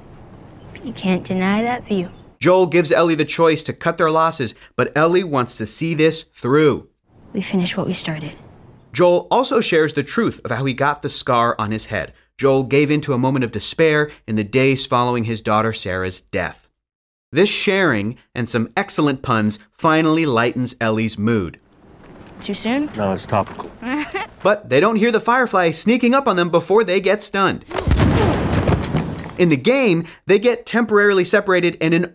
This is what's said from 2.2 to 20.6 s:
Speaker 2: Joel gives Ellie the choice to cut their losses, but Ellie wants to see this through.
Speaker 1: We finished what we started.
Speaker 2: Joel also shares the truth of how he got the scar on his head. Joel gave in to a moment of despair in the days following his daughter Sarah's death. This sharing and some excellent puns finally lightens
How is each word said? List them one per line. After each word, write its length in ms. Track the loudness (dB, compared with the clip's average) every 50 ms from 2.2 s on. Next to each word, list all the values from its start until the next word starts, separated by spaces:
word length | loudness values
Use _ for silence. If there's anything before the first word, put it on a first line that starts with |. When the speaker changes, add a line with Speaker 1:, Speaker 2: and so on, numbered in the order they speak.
| -20 -20 -8 -2
Speaker 2:
Joel 280 | 2 4 4 4 4 4
gives 260 | 2 2 2 2 2
Ellie 220 | 2 4 2 2
the 100 | 0 -2
choice 360 | -2 0 2 2 2 2 2 -2
to 100 | -6 -8
cut 240 | -6 -4 -4 -2 0
their 120 | 0 0
losses, 460 | 2 2 0 0 0 -2 -6 -6 -8 -12 -20 -8 _ -2
but 180 | -2 0 2
Ellie 280 | 2 2 4 4 2 0
wants 340 | 0 0 -2 -2 -2 -4 -8
to 80 | -6
see 280 | -6 -6 -4 -4 -2 0
this 300 | 2 2 2 2 0 -6
through. 640 | _ _ -6 -2 0 2 4 4 4 2 0 -4 -12 _ _ _ _ _ -20 -20 -10 -8
Speaker 1:
We 80 | -8
finished 340 | -6 -2 -2 -2 -2 -2 -4
what 120 | -4 -4 -4
we 60 | -6
started. 440 | -6 -6 -8 -8 -8 -10 -12 -14 -16 -20 -20 -20 -20 -20 -20 -20 -20 _ _ 0
Speaker 2:
Joel 340 | 2 4 4 4 2 0 0
also 300 | 0 0 0 2 0 0
shares 340 | 0 2 2 2 2 2 0
the 100 | -4 -4
truth 360 | -4 -2 -2 -2 -2 -2 -6 -6
of 60 | -6
how 120 | -6 -4 -4
he 100 | -4 -2
got 280 | -2 -2 -2 -2 -4
the 80 | -6 -6
scar 480 | -6 -4 -2 0 0 2 2 0 0 -2
on 120 | -4 -4
his 160 | -4 -6 -6 -6
head. 260 | -6 -6 -6 -6 -10 _ _ _ _ -2
Joel 260 | 0 2 2 2 0
gave 260 | 0 2 2 2 2
in 120 | 0 0
to 120 | 0 -2 -2
a 60 | 0
moment 260 | 0 0 0 0 -2
of 60 | -2
despair 580 | -4 -4 -6 -4 0 2 2 2 2 2 0 -2 -6 -12 _ -4
in 80 | -2
the 80 | -2 -2
days 440 | 0 0 2 2 2 2 0 -2 -2
following 380 | 0 0 0 0 0 -2 -2
his 160 | -4 -4 -4
daughter 320 | -2 0 0 0 0 0 -2
Sarah's 480 | -4 -6 -6 -4 -4 -4 -6 -8 -10
death. 460 | -10 _ -6 -6 -6 -6 -8 -14 _ _ _ _ _ _ _ _ _ _ _ _ _ _
This 180 | 0 2 2 2
sharing 680 | 2 0 0 0 0 2 2 2 0 0 -2 -4 -8 -10 _ _ -8
and 160 | -6 -4 -2
some 240 | -2 -2 -2 -2 -2
excellent 460 | -4 -4 -2 -2 0 0 0 0 -2
puns 380 | -2 -2 0 0 0 0 -2 -4 -10 _
finally 560 | _ -2 2 2 4 4 4 2 2 2 2
lightens 480 | 2 2 2 2 0 0 -2